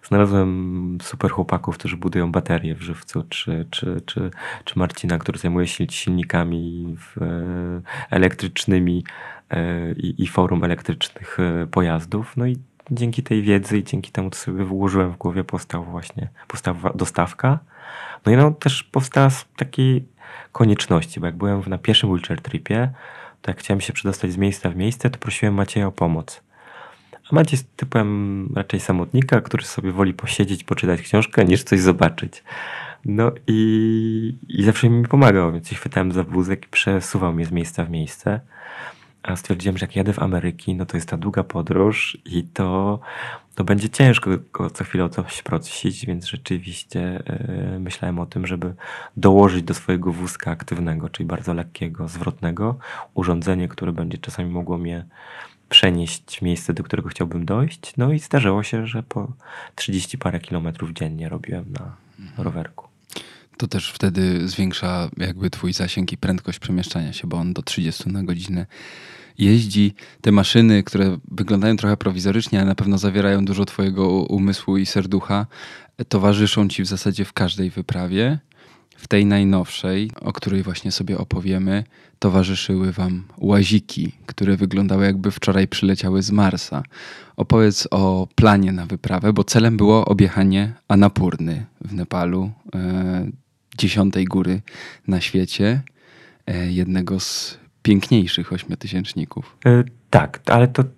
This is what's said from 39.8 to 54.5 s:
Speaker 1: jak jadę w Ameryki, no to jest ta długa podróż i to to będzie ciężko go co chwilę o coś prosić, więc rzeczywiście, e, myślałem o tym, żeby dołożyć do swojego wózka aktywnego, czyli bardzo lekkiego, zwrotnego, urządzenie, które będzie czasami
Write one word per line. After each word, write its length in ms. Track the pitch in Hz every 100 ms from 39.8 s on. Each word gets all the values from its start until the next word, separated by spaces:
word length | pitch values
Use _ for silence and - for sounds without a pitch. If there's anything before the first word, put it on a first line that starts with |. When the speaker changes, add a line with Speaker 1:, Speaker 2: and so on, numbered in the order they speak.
| 92
Speaker 1:
jak 100 | 98
jadę 180 | 101
w 60 | 98
Ameryki, 560 | 95 90 87 82 - 90
no 100 | 90
to 120 | 87
jest 120 | 82
ta 80 | 82
długa 260 | 98 -
podróż 760 | - 85 80 87 101 104 - - -
i 180 | 87
to 560 | 85 - 95 92 101 104 - - - - _ -
to 80 |
będzie 260 | 92 101 110
ciężko 400 | - 135 113 95 90 -
go 160 | - 87
co 140 | -
chwilę 200 | - 90
o 60 | 85
coś 320 | 90 87 -
prosić, 640 | - 82 - - - 90 -
więc 200 | 87 87
rzeczywiście, 1000 | - - 90 90 87 - 90 90 90 -
e, 540 | - - 92 95 92
myślałem 400 | 90 - 90 87
o 60 | 85
tym, 220 | - 90
żeby 260 | 90 90 90 - - - -
dołożyć 460 | 98 98 101 90
do 100 | 82
swojego 380 | 82 - 90 90
wózka 400 | 85 90 - -
aktywnego, 580 | 82 - 87 85 80 82
czyli 180 | - 85
bardzo 260 | 87 90
lekkiego, 540 | 85 85 - 82 82 85
zwrotnego, 720 | 85 85 - 85 85 107 127 - - -
urządzenie, 540 | - 90 85 85 90 90
które 240 | - 90
będzie 260 | 85 85 87
czasami 320 | - - 87